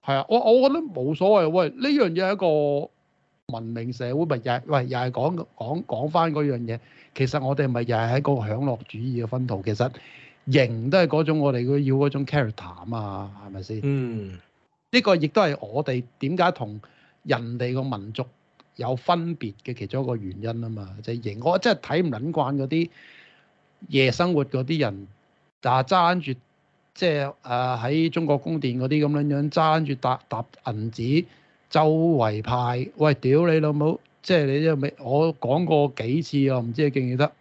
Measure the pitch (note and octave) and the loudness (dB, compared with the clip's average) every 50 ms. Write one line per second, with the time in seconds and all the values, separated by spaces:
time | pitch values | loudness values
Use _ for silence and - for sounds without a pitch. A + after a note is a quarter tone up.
0 | _ - C#3 C3+ - - A3 A#3+ B3+ A3+ A3+ B3+ C4 C#4 C4+ E4+ D#4+ C#4+ F#3 C#3 | _ 0 0 0 0 2 0 2 4 6 6 6 6 4 2 0 -4 -6 -6 -4
1 | B2+ C#3 D#3 - F3+ G3 G#3+ G3+ E3+ D#3 E3 F#3 F3 D3 - - A#3+ C#4 D4 C#4+ | -4 -4 -2 2 4 4 6 6 4 4 2 2 0 0 -2 -4 -2 0 2 4
2 | A#3 F3+ E3 E3+ F#3+ F#3 G3+ G3 F#3+ E3+ D#3 D3+ D3 C#3+ C#3+ C#3+ D3+ - _ _ | 2 2 2 0 0 0 -2 0 2 2 2 2 2 2 0 -2 -4 -6 _ _
3 | _ _ _ _ _ _ _ _ _ - - A2+ A2+ A2+ A#2 A#2 A2+ B2 B2 - | _ _ _ _ _ _ _ _ _ -10 -10 -8 -8 -8 -8 -6 -6 -8 -6 -6
4 | - A#2+ B2+ D3 E3+ E3 C#3+ A#2+ A2 B2+ A#2+ B2+ - - D3+ C3+ B2 B2+ B2 A#2+ | -6 -4 -2 -2 0 0 -2 -2 0 -2 -2 -2 -2 0 0 0 0 -2 -4 -4
5 | B2+ B2+ B2 - B2+ D#3 F#3 C#3+ - _ _ - A2 A#2 D3 E3+ - - - - | -4 -2 -2 -2 -2 -2 -2 -4 -8 _ _ -10 -8 -6 -6 -6 -4 -6 -6 -4
6 | C3+ D3+ D#3 F3 E3 E3 D3+ D3+ D3+ C#3+ C3 A#2 A#2+ A2+ A2+ A#2 _ _ - - | -4 0 2 2 2 2 0 0 0 0 -2 -2 -4 -6 -8 -8 _ _ -20 -20
7 | - _ _ - C3+ B2+ C3+ D3+ C3 C3 C#3 C3+ D3 C3 B2 A#2+ A#2 A#2+ A#2+ A2 | -20 _ _ -2 -2 0 0 -2 0 0 0 0 0 0 0 -2 0 0 0 0
8 | A2+ A#2 B2 C3+ - - C#3+ B2+ A2 G#2 G#2+ A#2+ C#3 C#3 B2 A2+ - - - A2 | 2 2 0 2 2 2 0 0 0 -2 -2 -2 0 -2 -2 -4 -8 -14 -10 -8
9 | A#2 C3 B2+ A#2+ A#2 A2+ B2 B2+ B2+ B2 A#2 F#2+ F#2+ A2+ G#2+ G#2 A#2+ B2+ - - | -6 -4 -4 -4 -4 -4 -2 -2 -2 -2 -4 -4 -2 -4 0 0 0 -2 -2 -10
10 | - - - - - - - _ _ - B2+ C#3 C3 A#2 A#2 A2+ A2+ C3 D#3+ F#3+ | -20 -20 -20 -20 -20 -20 -20 _ _ 2 4 4 4 4 0 -4 -2 2 4 4
11 | F3 D#3 D3+ D3+ D#3+ D3 D#3 D#3 C#3+ C#3+ C3 B2 A#2+ B2 C#3 C#3+ C#3+ C3+ C3+ C3+ | 4 4 4 2 2 2 2 2 2 2 2 2 0 2 2 2 2 2 4 4
12 | C#3+ C#3+ C3+ C#3+ C#3 C3 - D3 C3 A2 G#2+ - - F2 F2 F2+ F2+ G2+ A#2+ A2+ | 2 2 2 -2 -4 0 0 0 0 0 -4 -8 -12 -16 -16 -14 -10 -8 -6 -6
13 | G#2+ G2+ G2 F#2+ G2+ G2+ G2+ G2+ G2+ G2+ G2 F#2+ F#2+ - A2 G#2+ G#2+ C#3 C#3 C3+ | -6 -6 -6 -8 -10 -10 -14 -16 -16 -14 -14 -14 -10 -8 -8 -4 -2 -2 -2 -2
14 | B2+ A#2+ A2+ A2 G2+ F#2+ F#2 F2 _ _ _ _ _ _ _ _ _ _ - B3 | -2 -4 -6 -8 -8 -10 -14 -16 _ _ _ _ _ _ _ _ _ _ 2 2
15 | - G#3 F#3+ E3+ D3+ D3+ - A3 G3+ D#3+ C#3+ - - G2+ A2 C3+ D3+ - B2+ B2 | 4 4 4 4 2 2 2 2 2 2 0 -4 -8 -6 -4 -4 -2 -2 -2 -4
16 | B2 - _ _ - C3+ D#3+ F3+ F3 F3+ F3+ - A#2+ G#2 G#2 G#2+ - _ _ _ | -4 -8 _ _ -4 -4 2 2 2 2 2 -2 -8 -10 -10 -14 -16 _ _ _
17 | _ _ _ _ _ - B2+ A#2 A#2 A#2 A#2+ A#2+ B2 B2 B2 C3 C3+ C3+ B2 G#2 | _ _ _ _ _ -2 -2 -2 -2 -6 -6 -4 -4 -2 -2 -4 -4 -4 -6 -8
18 | G2 G#2+ A2 - B2 - _ _ _ _ _ _ - _ _ - F#2+ A#2 C3 B2 | -8 -10 -8 -8 -8 -10 _ _ _ _ _ _ -20 _ _ -8 -4 -4 -4 -4
19 | - - F3 E3+ E3 E3+ E3+ - - A2 G2 - _ - B2 - G#2+ G2 - C3 | 0 0 0 0 0 -4 -6 -6 -8 -10 -10 -12 _ -12 -10 -8 -8 -6 -4 -4
20 | C3+ B2+ B2 A2+ G2+ F#2 F#2 F#2+ G#2 A2+ A#2 A#2 A#2 A2+ A2+ G#2 G2 F#2+ G2 G#2 | -4 -4 -4 -6 -6 -10 -10 -8 -8 -6 -6 -6 -6 -8 -8 -10 -10 -12 -14 -12
21 | G#2+ - A#2 A#2 A2 G#2+ G2+ A2 A#2+ D#3 F3 F#3+ - A#3+ G3+ - - - C#3 E3 | -8 -8 -8 -6 -6 -8 -10 -2 0 0 0 2 2 2 0 0 -2 -2 0 0
22 | F#3 D#3+ A#2+ G#2+ B2 D#3+ E3 E3 C#3+ C3+ C#3 C#3 C3+ B2+ D3+ D#3+ E3+ E3+ _ - | 0 0 -2 -4 -6 -4 -2 -2 0 0 0 -2 -2 0 0 -2 -2 -2 _ -18
23 | - - - - - _ _ _ _ _ _ _ _ _ _ _ - - C3+ C3+ | -20 -20 -20 -20 -20 _ _ _ _ _ _ _ _ _ _ _ -14 -2 2 2
24 | C3 B2+ A#2+ - F3 F3+ F3 D3 C#3 C3+ - C3 B2+ B2+ D#3+ D#3 C#3+ A2 G2 G2 | 4 4 2 2 0 2 2 0 0 0 -2 -4 -2 -2 -2 0 0 -2 -4 -8
25 | G2+ G2 - _ _ _ _ _ _ _ _ _ - B2+ B2 C3 C3 C3 F#3+ F#3 | -14 -18 -20 _ _ _ _ _ _ _ _ _ -2 2 2 2 2 2 2 4
26 | F3 E3+ F3+ F3+ D3+ C#3 B2+ - _ _ _ _ _ _ _ _ _ _ _ - | 4 4 2 0 -2 -6 -8 -8 _ _ _ _ _ _ _ _ _ _ _ -2
27 | F#3 F3 D#3 D3 C#3 C#3 D3 _ _ C3 A#2+ B2 B2+ B2+ B2+ A#2 A2+ B2+ D3 D#3+ | 0 0 2 0 -2 -4 -6 _ _ -4 -2 -2 0 -2 -2 -2 -2 0 0 2
28 | D#3+ D#3+ - E3+ E3 D3 D3 C3+ - E3 E3 D#3 C#3 B2+ A#2+ B2+ B2+ C3 D3 D3+ | 0 0 0 -2 0 0 0 0 0 -4 -4 -2 -2 -2 -2 -2 -2 0 2 2
29 | D3 C#3+ D3 D3 D3 D3 C#3+ C#3+ C#3+ D3+ - F3 D#3+ D#3 D#3 D#3+ D#3+ C#3+ C#3 C3 | 2 2 0 0 0 0 0 0 -2 0 0 2 2 4 2 2 0 -2 -4 -4
30 | - B2+ C3 C3 _ _ - A2 A#2 _ - - _ C3 A2+ G#2+ G#2+ A#2 A2+ - | -2 -4 -4 -4 _ _ -8 -8 -8 _ -14 -12 _ -6 -6 -4 -6 -6 -6 -4
31 | A2+ B2 C#3 E3 F3 - - _ _ _ _ _ _ _ - D#3+ D#3 D#3 D#3 D#3+ | -2 2 2 0 0 -2 -12 _ _ _ _ _ _ _ 2 4 4 4 4 4
32 | D#3+ E3+ E3 C3+ A#2 A2 G#2 G#2+ G#2+ A#2 B2 B2 B2 A#2+ B2 B2 C3 - - - | 4 4 4 4 2 2 0 -2 -4 -2 -2 0 0 0 -2 -2 -4 -6 -2 2
33 | D3+ D3+ C#3+ - - B2+ C3+ D3+ E3+ E3+ D#3+ D#3+ D#3 D3+ D3 D3 D3 D#3 - - | 4 4 4 2 2 4 4 4 4 4 4 2 2 2 0 2 0 0 0 -2
34 | _ _ _ _ - - F#3 E3 D3 C3+ C3+ D3 D#3 D#3+ D#3+ C#3 C3+ C#3+ - - | _ _ _ _ -2 2 2 2 4 2 0 2 2 2 2 2 -2 -4 -6 -8
35 | C#3 A#2+ C3+ D3 D#3+ E3 D#3 - - A#2+ C3+ D#3+ F3+ D#3+ D#3 D3 C#3+ C#3 B2 - | -6 -2 0 2 2 2 0 -2 -2 0 0 2 2 4 4 4 4 2 0 -4
36 | A2+ A#2 C3 E3 D#3+ - - C#3+ C#3 C3+ C3 B2+ A#2 A#2 A2+ B2+ D3+ C#3+ B2 C#3 | -4 -2 -2 -2 -2 0 0 2 2 2 2 0 -2 -4 -2 0 0 2 2 0
37 | B2+ B2 B2 B2+ C#3+ D3+ - _ | -2 0 0 0 0 0 -2 _